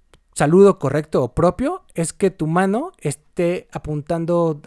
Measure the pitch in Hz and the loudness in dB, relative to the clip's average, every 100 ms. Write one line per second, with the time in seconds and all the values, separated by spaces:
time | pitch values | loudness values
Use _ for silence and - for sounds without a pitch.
0 | _ _ _ - 151 180 202 - 139 143 | _ _ _ -2 4 6 6 4 -2 -4
1 | 151 170 123 - 170 180 269 370 _ - | -2 -2 -2 0 0 0 -4 -6 _ -8
2 | 165 - 190 185 156 170 190 214 349 - | -6 -2 -4 -2 -2 0 0 -2 -6 -8
3 | 151 - _ - 175 180 - 151 151 151 | -8 -8 _ -4 -2 -4 -8 -14 -8 -8
4 | 143 170 165 170 165 151 | -6 -6 -2 0 0 -4